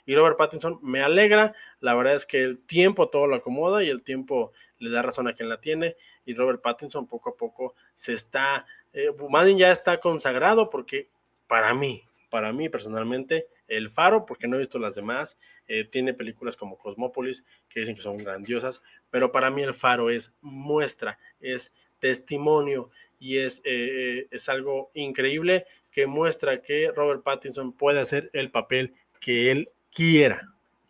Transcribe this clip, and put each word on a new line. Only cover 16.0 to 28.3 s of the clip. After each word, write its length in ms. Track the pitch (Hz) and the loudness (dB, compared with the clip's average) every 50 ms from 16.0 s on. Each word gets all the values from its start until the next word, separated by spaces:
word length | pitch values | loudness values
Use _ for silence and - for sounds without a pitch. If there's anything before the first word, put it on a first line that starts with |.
| 127 131 127 | -2 -2 -4
películas 420 | 127 113 113 117 - 123 117 107 | -6 -10 -14 -12 -10 -10 -10 -10
como 220 | - 107 98 95 _ | -10 -14 -16 -16 _
Cosmópolis, 680 | - 107 101 110 123 127 - 135 123 127 127 - _ _ _ _ _ _ | -14 -14 -10 -8 -8 -8 -6 -6 -8 -8 -8 -12 _ _ _ _ _ _
que 120 | - 117 | -10 -8
dicen 160 | 110 117 110 | -8 -8 -10
que 60 | 104 | -10
son 160 | - 104 101 104 | -10 -10 -10 -10
grandiosas, 640 | 104 101 95 98 101 113 120 117 123 131 127 - _ _ _ _ _ - | -10 -10 -10 -10 -6 -6 -6 -4 -4 -6 -10 -12 _ _ _ _ _ -4
pero 220 | - 127 127 123 | -2 0 0 2
para 180 | - 131 131 131 | 2 2 0 0
mí 140 | 135 143 143 | 0 -2 -4
El 100 | 135 123 | -4 -6
Faro 360 | - - 127 123 120 117 117 | -2 0 0 2 2 0 -2
es 220 | 120 117 - - _ _ | -2 -2 -6 -12 _ _
muestra, 760 | - 143 135 135 139 147 147 151 147 127 - - 120 107 101 _ _ - _ _ | -20 -18 -16 -12 -6 -2 0 0 0 -2 -6 -8 -10 -10 -10 _ _ -20 _ _
es 340 | - 127 127 123 - - _ _ _ _ _ - | -10 -8 -8 -8 -8 -10 _ _ _ _ _ -4
testimonio, 920 | - 131 127 127 - - 147 143 147 151 156 151 143 143 139 127 123 - _ _ _ _ _ _ | -2 -2 -2 -2 -4 -8 -6 -2 2 2 2 2 2 0 -4 -6 -6 -10 _ _ _ _ _ _
y 200 | 131 131 131 135 | -10 -4 -2 -2
es, 200 | 135 127 127 - - | -2 -2 -6 -6 -6
eh, 560 | 139 127 123 120 131 135 131 127 127 123 127 | -4 -4 -2 -4 -4 -6 -6 -6 -6 -6 -8
eh, 80 | 135 - | -10 -12
es 180 | 127 120 - 147 | -12 -10 -6 -4
algo 440 | 131 135 131 143 135 135 - - - | -4 -4 -4 -4 -6 -6 -6 -10 -10
increíble 720 | 151 147 139 135 135 131 135 143 156 165 175 185 180 180 _ _ _ _ _ | -10 -8 -6 -4 -2 -2 0 0 0 2 2 2 2 0 _ _ _ _ _
que 160 | - 143 135 | -2 -2 -2
muestra 560 | 135 139 151 165 165 160 - 151 139 131 127 | 0 0 0 0 0 0 0 -2 -2 -2 -2
que 300 | - - 143 151 156 156 - | -4 -4 -2 0 0 -2 0
Robert 300 | 147 147 147 139 123 - | 0 0 0 0 -2 -2
Pattinson 480 | 143 139 131 - 135 127 139 131 123 | -4 -4 -4 -6 -12 -10 -10 -10 -10
puede 260 | 123 - 143 143 143 143 | -6 0 2 2 4 2
hacer 320 | 127 - 147 143 - - | 0 0 -2 -4 -4 -4